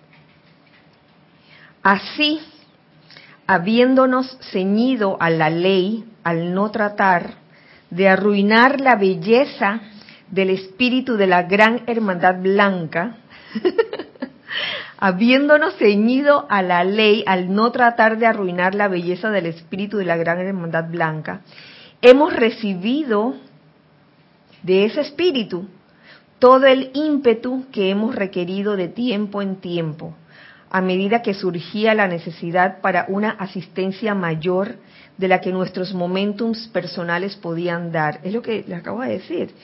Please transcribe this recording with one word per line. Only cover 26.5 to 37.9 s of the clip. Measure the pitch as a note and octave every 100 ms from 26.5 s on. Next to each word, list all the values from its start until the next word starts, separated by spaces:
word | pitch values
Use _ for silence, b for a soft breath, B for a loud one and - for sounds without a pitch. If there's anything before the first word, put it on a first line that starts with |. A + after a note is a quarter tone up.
| C4 C4+
el | C4 C4
ímpetu | C#4 D#4 C#4+ C4 A3+ B3+ C4 C4
que | - F#3+
hemos | G3 A3 A#3
requerido | F#3+ G3 F3 F#3+ G3+ G3+
de | F3
tiempo | F3 B3 G3+ G#3 G3+
en | G3 F#3+
tiempo, | F3+ F3 D#3+ D#3 E3 - B B B B B
a | F#3
medida | F#3 F#3 G3 A#3
que | A#3
surgía | G3 F#3 E3+ - G#3 A3 A3
la | G3
necesidad | E3+ E3+ D#3+ E3+ F3 F#3 F#3+
para | F#3+ F3+ -
una | G3 G#3+
asistencia | A3 F#3+ G3 D#3+ - F#3+ F#3+ A3
mayor | G3+ F3 D#3+ E3+ F#3 G3+ A#3 B B B -
de | F#3+
la | F#3
que | F#3
nuestros | F#3 F#3 F#3 F#3 F#3+
momentums | F3 F#3 G3+ G3+ A3+ A3 -
personales | F3+ F3+ - E3+ E3+ G3 G3
podían | E3+ E3 F3 E3+ E3+